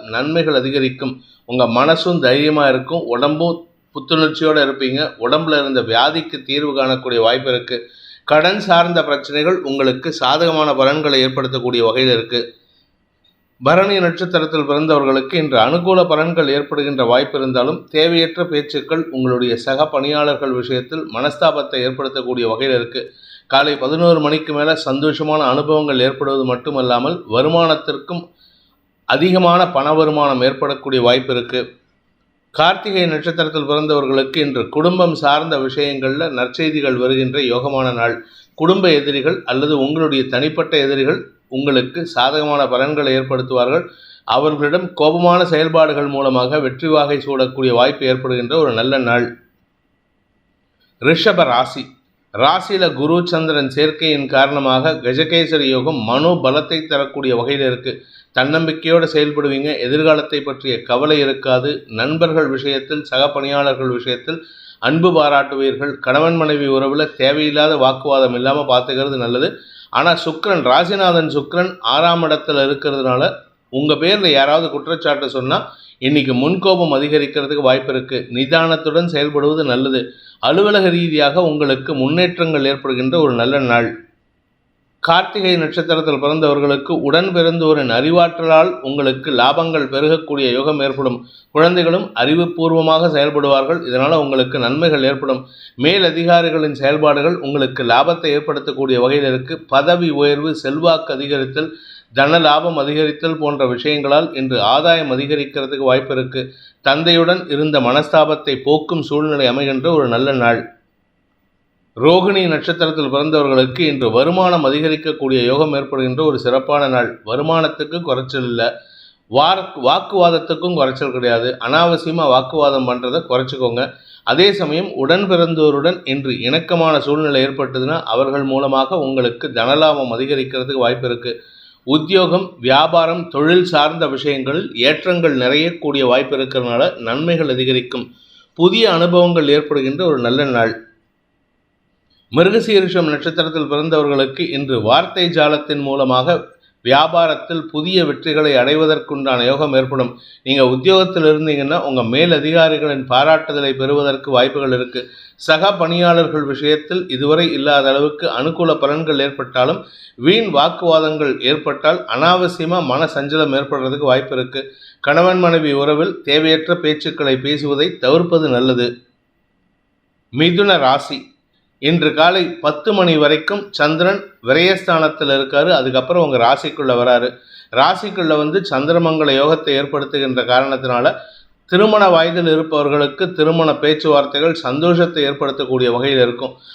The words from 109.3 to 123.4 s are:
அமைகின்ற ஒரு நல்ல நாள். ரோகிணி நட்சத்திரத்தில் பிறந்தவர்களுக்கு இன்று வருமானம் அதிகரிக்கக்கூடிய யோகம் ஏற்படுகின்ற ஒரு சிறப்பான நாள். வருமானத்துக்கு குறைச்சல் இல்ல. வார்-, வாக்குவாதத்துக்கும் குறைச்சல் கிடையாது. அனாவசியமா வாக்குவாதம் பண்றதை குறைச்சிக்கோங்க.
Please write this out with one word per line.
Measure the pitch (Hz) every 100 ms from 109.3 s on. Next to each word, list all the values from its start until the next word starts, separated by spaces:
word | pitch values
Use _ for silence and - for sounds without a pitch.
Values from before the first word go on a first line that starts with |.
| 143 127
அமைகின்ற | 131 139 135 160
ஒரு | 160 127
நல்ல | 117 139 131
நாள். | 117 117 - - _ _ _ _ _ _ _ _ _ _ _ 117
ரோகிணி | 143 180 185 196 175
நட்சத்திரத்தில் | 151 - 165 160 156 139
பிறந்தவர்களுக்கு | 139 156 156 139 131 131 127
இன்று | 131 135 120
வருமானம் | 113 156 180 185 175
அதிகரிக்கக்கூடிய | 135 147 160 156 160 - 135 127
யோகம் | 120 139 156
ஏற்படுகின்ற | 139 131 135 127 131
ஒரு | 156 127
சிறப்பான | 123 131 135 147 135
நாள். | 127 - -
வருமானத்துக்கு | - 139 160 165 156 156 151 170
குறைச்சல் | 170 131 131 135 123
இல்ல. | 117 117 - - - - _ -
வார்-, | 123 160 190 180 151
வாக்குவாதத்துக்கும் | 127 175 190 202 170 165 165 156 180 165
குறைச்சல் | 131 131 139
கிடையாது. | 127 123 117 120 123
அனாவசியமா | 120 151 170 170 165 165 147
வாக்குவாதம் | 127 135 160 143 135 123
பண்றதை | 123 123 139
குறைச்சிக்கோங்க. | - 127